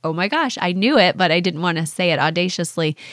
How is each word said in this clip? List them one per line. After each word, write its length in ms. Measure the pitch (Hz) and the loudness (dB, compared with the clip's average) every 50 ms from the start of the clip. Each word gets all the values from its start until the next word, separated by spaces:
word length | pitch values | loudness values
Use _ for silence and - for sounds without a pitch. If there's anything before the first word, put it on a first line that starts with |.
| - | -6
"Oh 80 | 160 | -4
my 160 | 160 170 185 208 | -4 -2 -2 -2
gosh, 300 | 294 330 311 247 - - | 0 0 -2 -2 -2 -2
I 120 | - 180 | -2 -2
knew 260 | 175 185 202 262 311 240 | 0 0 2 4 4 4
it, 180 | 180 180 - | 4 4 4
but 140 | 165 185 165 | 2 2 2
I 80 | 160 180 | 2 2
didn't 220 | 175 185 165 156 | 2 0 -2 -2
want 160 | 175 175 165 160 | -2 -2 0 -2
to 80 | 160 | -2
say 240 | 151 - - 180 175 | -4 -2 -2 0 0
it 80 | 156 139 | 2 2
audaciously." 760 | 139 156 160 175 180 180 - - 170 - - 170 160 151 147 - - - | 0 0 0 0 -2 -2 -2 -4 -6 -4 -2 -2 -2 -2 -2 -4 -10 -20